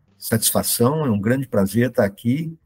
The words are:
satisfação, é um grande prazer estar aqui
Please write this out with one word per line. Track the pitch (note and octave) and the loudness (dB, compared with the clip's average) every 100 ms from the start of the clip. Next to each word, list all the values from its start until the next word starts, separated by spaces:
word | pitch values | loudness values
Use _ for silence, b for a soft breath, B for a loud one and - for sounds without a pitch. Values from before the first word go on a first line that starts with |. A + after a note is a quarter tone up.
| _ _ | _ _
satisfação, | - A2+ - G2+ F#2+ - A#2+ D#3 | -4 -2 0 -2 -2 0 2 2
é | D3 | 0
um | G#2 | 0
grande | G2+ C3 C3+ | 0 -2 0
prazer | G#2+ G2 G#2 B2 | 0 2 2 0
estar | A#2 G#2 | 2 0
aqui | G2 A#2 C3+ D#3+ D#3+ | 0 -2 -2 -4 -12